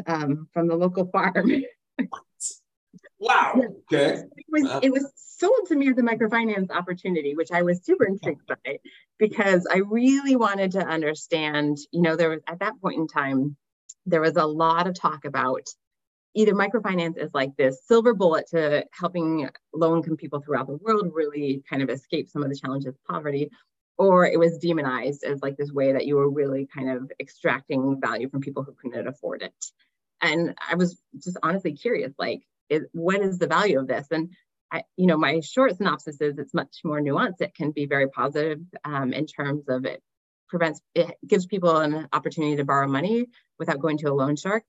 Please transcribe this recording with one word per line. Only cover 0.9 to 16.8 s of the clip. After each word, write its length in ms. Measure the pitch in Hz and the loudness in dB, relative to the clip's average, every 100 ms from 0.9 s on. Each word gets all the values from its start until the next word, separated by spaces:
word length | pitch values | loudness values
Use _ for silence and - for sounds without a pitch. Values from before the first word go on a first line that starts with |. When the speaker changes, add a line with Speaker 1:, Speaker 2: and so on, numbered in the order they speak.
| 185 180 | 0 0
Speaker 1:
farm. 420 | 190 190 - 202 285 - - _ - | 2 2 2 2 0 -2 -10 _ -8
<laughs> 60 | - - _ - - - _ _ _ - - - | -6 -8 _ -12 -12 -12 _ _ _ -20 -20 -6
Speaker 2:
Wow. 340 | 220 - - 247 | 0 2 2 2
Speaker 1:
Yeah. 120 | 233 - - 147 | 0 -4 -2 2
Speaker 2:
Okay. 240 | 143 - - - | 2 0 -8 -18
Speaker 1:
It 80 | - | -2
was, 140 | 311 | 0
Speaker 2:
Wow. 160 | 262 - | 2 2
Speaker 1:
it 80 | 269 | 2
was 200 | 262 277 _ | 2 -2 _
sold 520 | - - 370 508 370 | -20 -2 2 4 4
to 80 | 294 | 2
me 140 | 277 | 2
as 80 | 254 | 2
a 40 | |
microfinance 680 | 233 226 220 233 226 208 185 | 2 2 0 0 0 -2 -2
opportunity, 640 | 170 180 180 190 175 143 151 | -4 -6 -6 -2 -2 -2 -2
which 160 | 165 | -2
I 100 | 175 | 0
was 220 | 175 175 | 2 0
super 220 | - 381 208 | 2 2 2
intrigued 400 | 196 - 147 - | 0 -4 -6 -6
by 320 | 135 127 - - - _ - | -8 -8 -12 -12 -20 _ 0
because 480 | 214 220 202 185 180 | 0 2 4 4 4
I 60 | 180 | 0
really 580 | 202 226 254 277 277 254 | 0 2 4 4 4 2
wanted 360 | 214 196 190 | 2 0 0
to 120 | 185 170 | 0 -2
understand, 920 | 160 151 156 - 165 151 147 147 147 - | -2 -2 -4 -2 -2 0 0 0 -2 -4
you 100 | 170 | 2
know, 140 | 170 160 | 2 4
there 140 | 165 | 2
was, 120 | 156 - | 0 -6
at 120 | 170 | -6
that 200 | 202 - | -6 -4
point 180 | 185 - | -6 -4
in 80 | 156 | -4
time, 480 | 151 139 135 143 143 _ _ - - 185 | -2 0 0 -2 -4 _ _ -20 -14 -2
there 160 | 170 | 0
was 140 | 160 160 | 2 2
a 100 | 156 | 0
lot 420 | 156 165 165 180 | 2 2 2 0
of 60 | |
talk 320 | 180 160 151 147 | -2 -4 -4 -6
about 400 | 135 127 - - - _ _ _ _ _ 208 | -4 -2 -2 -8 -20 _ _ _ _ _ 2
either 180 | 214 | 2
microfinance 640 | 196 196 220 | 4 0 -2